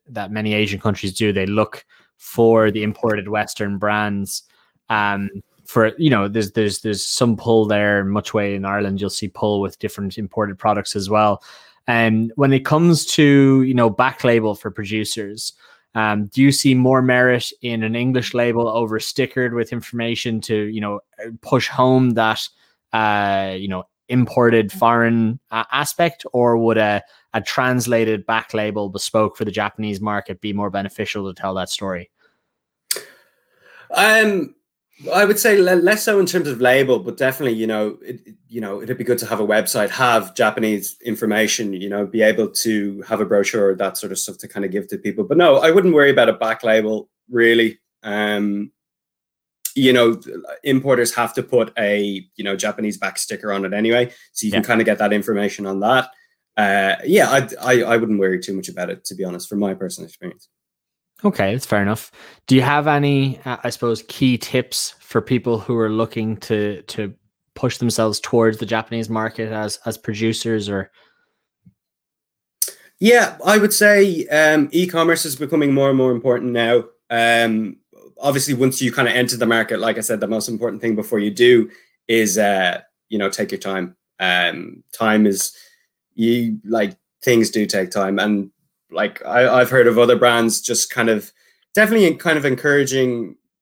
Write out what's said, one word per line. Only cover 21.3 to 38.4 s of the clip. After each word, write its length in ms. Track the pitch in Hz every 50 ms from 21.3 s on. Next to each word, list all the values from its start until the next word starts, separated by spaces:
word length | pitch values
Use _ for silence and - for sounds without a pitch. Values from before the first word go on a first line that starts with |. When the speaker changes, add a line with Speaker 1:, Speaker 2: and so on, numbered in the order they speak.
| 113 113 -
Speaker 1:
push 260 | - - 165 - -
home 440 | - 135 127 131 131 127 127 123 117
that, 360 | 117 110 110 110 - - - _ _ _ _ _ _ _ _ -
uh, 600 | 113 110 107 104 104 101 101 98 98 98 95 95 92
you 100 | 98 98
know, 160 | 95 90 87 _ _ _ _ -
imported 640 | 123 127 123 113 - 131 120 117 117 113 107 98 -
foreign, 640 | 95 120 117 117 117 117 117 117 117 113 110 120 135 _ -
uh, 140 | 110 113 113 -
aspect, 540 | 127 135 147 - - - 175 170 165 - - - -
or 240 | 123 120 120 117
would 220 | 117 113 113 110 110
a, 240 | 107 104 104 101 - _ _ _ _ _ -
a 80 | 110 101
translated 840 | - - - 127 127 127 127 117 120 120 113 113 110 110 101 95
back 300 | - 113 113 - - -
label 340 | 110 107 107 101 107 104 98
bespoke 480 | 95 101 - - - 113 107 104 -
for 80 | - 113
the 60 | 107
Japanese 500 | 92 107 104 101 - - 107 107 101 95
market 400 | 107 107 104 101 - - 98 -
be 140 | - 104 98
more 160 | 101 104 101
beneficial 600 | 92 98 98 95 - - 107 - - 107 98 95
to 80 | 90 -
tell 140 | - 95 92
that 160 | 95 90 -
story? 420 | - - 101 98 92 87 87 - _ _ _ _ _ _ _ _ _ _ _ _ _ _ _ - - - - - - _ _ _ _ _ _ _ _ _ _ _ - - - - -
Speaker 2:
Um, 600 | - 196 214 214 226 214 214 202 185 147 - - _ _ _ _ _ _ _ _ _ 139 147 170
I 120 | 185 208
would 140 | 196 214 208
say 220 | - 226 208 202
le-, 140 | 180 180 185
less 300 | 175 170 185 214 214 -
so 160 | 226 208 202
in 60 | 185
terms 200 | - - 185 156
of 140 | 143 127 113
label, 400 | 123 123 127 135 135 127 127 107
but 160 | 92 117 107
definitely, 380 | - 135 131 131 - 151 123 113
you 120 | 110 110
know, 320 | 110 107 107 107 104 - - -
it, 180 | - 127 - _
it, 100 | - - _